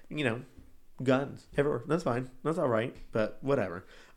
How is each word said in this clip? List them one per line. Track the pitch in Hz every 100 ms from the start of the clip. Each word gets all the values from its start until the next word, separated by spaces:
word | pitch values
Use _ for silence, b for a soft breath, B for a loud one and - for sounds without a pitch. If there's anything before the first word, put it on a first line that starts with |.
| -
you | 147
know, | 131 117 - - - - - -
guns | 131 131 139 113 - -
everywhere. | 147 123 143
That's | 165
fine. | 156 120 127 -
That's | 151 170
all | 143
right. | 113 120 - -
But | 117 107 -
whatever. | 135 139 92 87 b b b